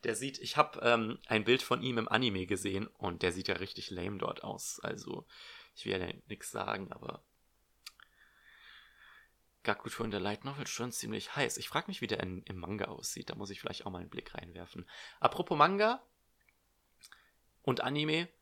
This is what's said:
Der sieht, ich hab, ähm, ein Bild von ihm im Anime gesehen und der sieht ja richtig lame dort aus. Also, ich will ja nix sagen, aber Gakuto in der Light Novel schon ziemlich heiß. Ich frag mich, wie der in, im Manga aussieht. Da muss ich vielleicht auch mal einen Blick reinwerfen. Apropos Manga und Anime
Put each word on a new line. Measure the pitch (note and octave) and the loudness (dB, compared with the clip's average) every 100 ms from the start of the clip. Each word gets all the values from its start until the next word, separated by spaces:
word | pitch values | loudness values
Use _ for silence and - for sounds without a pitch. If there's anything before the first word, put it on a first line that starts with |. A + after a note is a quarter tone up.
Der | B2+ | 0
sieht, | A2 C3+ - | 0 -2 -4
ich | - - | -2 4
hab, | - - | 4 6
ähm, | A#2+ A#2+ A2 - - | 6 6 4 -2 2
ein | A2 | 4
Bild | G#2 C3 | 8 6
von | - B2 | 6 2
ihm | B2+ A#2 | 4 0
im | A2 | 4
Anime | A2 B2+ G2 F#2 | 4 4 2 2
gesehen | G2 G2+ F#2+ G#2+ | 0 2 0 -2
und | _ G2 F2 | _ -2 2
der | F2+ | 2
sieht | F2 F#2 | 2 -2
ja | F2 | -2
richtig | F#2+ - - | -2 -6 -6
lame | F2+ F2+ G2+ | -4 -4 -2
dort | - - | -2 -2
aus. | E2 - - - | -6 -6 -6 -6
Also, | - - - - - - - - - | -6 -6 -6 -8 -8 -18 -16 -16 -18
ich | - | -10
will | G2+ F#2+ | -2 0
ja | F2+ F2 - | -2 -6 -10
nix | G#2 - | -10 -6
sagen, | - G2 G#2+ G2 | -4 -2 -4 -4
aber | - - - _ _ _ _ _ _ - _ - _ - _ - - - - - _ - - - _ _ _ | -8 -8 -10 _ _ _ _ _ _ -20 _ -20 _ -20 _ -20 -20 -20 -20 -20 _ -20 -20 -20 _ _ _
Gakuto | - G#2 A2 - | 0 0 -2 -4
in | A2+ | -2
der | G2+ | 0
Light | F#2+ G#2+ | -2 -2
Novel | C3+ C#3 C3 | -6 -6 -6
schon | - B2 | -4 -4
ziemlich | - A2+ G#2+ - | -4 -4 -4 -4
heiß. | - B2+ - | 0 0 0
Ich | - | -2
frag | D3+ - | -2 -2
mich, | F#3+ | -6
wie | A#2+ | -2
der | G#2+ | 0
in, | F#2 F#2 | -2 -4
im | - F#2 | -8 -8
Manga | E2+ G#2 - | -4 -4 -4
aussieht. | - - - - | -4 -6 -8 -8
Da | |
muss | - G2+ | -8 -8
ich | G2 | -8
vielleicht | - G2 | -8 -6
auch | G2+ | -6
mal | F#2 | -8
einen | F2+ | -8
Blick | - - | -10 -8
reinwerfen. | - F2 F2 F2 - F2+ - - - | -12 -10 -12 -12 -12 -14 -14 -16 0
Apropos | B2+ - F3 D3+ | 0 2 0 6
Manga | D#3 G3 G#3+ B3+ - _ _ _ _ _ _ _ _ _ - - _ _ _ _ | 6 8 4 4 -6 _ _ _ _ _ _ _ _ _ -20 -20 _ _ _ _
und | - B2+ | 0 2
Anime | B2+ C#3+ D3+ D#3 E3+ _ | 2 0 2 2 0 _